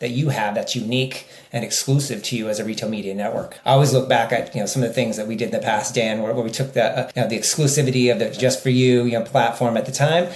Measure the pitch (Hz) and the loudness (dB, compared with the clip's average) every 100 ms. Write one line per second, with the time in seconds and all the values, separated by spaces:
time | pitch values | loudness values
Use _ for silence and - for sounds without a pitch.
0 | 123 123 151 131 104 110 120 123 110 127 | -6 -2 -2 0 -2 -2 -4 -4 -2 -2
1 | 131 - - - - 120 110 - - 139 | -2 -6 -14 -20 -10 -8 -4 -4 0 0
2 | 139 107 - 120 107 107 110 107 110 107 | 0 -6 -6 -4 -4 -4 -4 -6 -6 -6
3 | 95 98 104 107 92 - - 135 143 127 | -6 -6 -4 -6 -8 -6 2 4 6 4
4 | 127 120 113 120 - 113 101 135 113 127 | 4 2 2 -2 -2 -6 -4 -2 -2 0
5 | 113 104 107 120 113 107 113 107 - 123 | -2 -2 -6 -4 -2 -2 -2 -2 -2 0
6 | 110 110 110 123 113 - 135 120 110 131 | 0 0 -2 -2 -4 -4 -2 2 2 0
7 | 127 139 107 110 - - 143 143 127 127 | -4 -2 -2 0 -2 2 2 2 2 4
8 | 123 107 107 - 123 120 135 127 127 123 | 4 4 0 0 0 2 2 4 6 4
9 | 120 113 113 131 117 - 123 113 - - | 4 0 0 2 2 2 0 0 -2 0
10 | 147 170 180 | 2 2 0